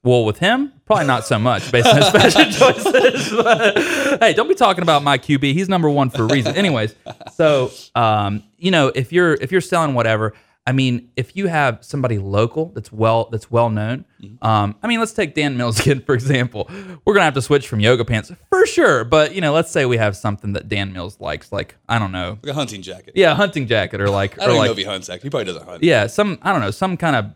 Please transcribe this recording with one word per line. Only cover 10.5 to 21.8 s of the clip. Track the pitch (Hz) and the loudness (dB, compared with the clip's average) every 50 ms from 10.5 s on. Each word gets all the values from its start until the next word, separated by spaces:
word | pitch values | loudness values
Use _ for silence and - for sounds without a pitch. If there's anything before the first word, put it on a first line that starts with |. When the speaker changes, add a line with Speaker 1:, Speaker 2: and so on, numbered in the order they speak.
| _ _ _ | _ _ _
Speaker 1:
I | 127 127 | -2 0
mean, | 135 131 127 123 120 - _ _ | 0 0 0 -2 -4 -8 _ _
if | - 117 - _ | -8 -8 -8 _
you | 190 196 | -6 -4
have | 180 165 151 143 131 113 - - | -2 0 0 0 0 -2 -4 -12
somebody | - - 143 131 123 113 | -10 -6 -4 -2 -2 -2
local | 101 98 98 98 104 113 117 - 156 160 170 - | -4 -4 -2 0 0 0 0 -2 -6 -8 -6 -10
that's | - 104 - | -16 -16 -14
well, | - 107 110 110 113 117 113 - | -6 -2 0 2 2 0 -2 -2
that's | 113 107 - _ | -8 -10 -8 _
well | 120 117 117 117 | 0 0 0 2
known, | 107 107 107 110 123 - - _ _ _ | 0 -4 -4 -6 -6 -8 -12 _ _ _
Speaker 2:
Mm-hmm. | - 101 110 123 - | -20 -20 -18 -6 -2
Speaker 1:
um, | 110 110 107 104 101 107 _ | 0 2 2 2 0 -4 _
I | - | -4
mean, | 233 233 226 | -4 -2 -2
let's | 226 220 - | -2 -4 -2
take | - 196 147 - | -4 -4 -4 -2
Dan | 156 147 143 135 | -4 -2 -2 -2
Mills | 123 123 120 110 - | -2 -2 -2 -2 0
<laughs> | |
again, | - 151 143 127 | 0 0 0 0
for | - - 139 | 0 -2 -2
example. | 117 123 139 143 127 123 117 - 104 - - 175 202 196 185 180 156 _ | -2 0 0 0 0 0 -4 -4 -10 -10 -10 -10 -16 -14 -16 -18 -4 _
We're | - 208 | 2 2
gonna | 202 175 | 4 2
have | 156 127 | 2 0
to | 139 | -2
switch | 120 - 147 147 - - | 0 0 0 0 0 -2
from | - 107 | -4 0
yoga | 104 113 127 117 117 | 2 4 2 2 0
pants | - 120 110 - - 180 _ _ _ | -2 -4 -4 -6 -8 -20 _ _ _
for | 381 370 440 | 2 2 2
sure. | - - 349 320 214 151 120 110 | 2 4 2 4 4 4 2 0
But, | 120 160 156 151 147 - | 2 2 2 2 2 -2
you | 190 | -2
know, | 175 147 143 | -2 0 2
let's | 160 165 - | 0 0 0
say | - 160 139 | -2 -2 0
we | 123 123 | 0 2
have | 113 110 104 98 | 0 0 -2 -2
something | - - 110 101 - - 104 101 | -4 -6 -6 -6 -6 -8 -6 -6
that | - - 104 | -6 -6 -6
Dan | 107 101 98 98 | -4 -4 -4 -6
Mills | 92 92 85 98 - _ | -8 -12 -12 -12 -14 _
likes, | - - 76 76 - _ 101 | -10 -10 -10 -10 -10 _ -10
like, | 98 - - _ _ | -10 -10 -10 _ _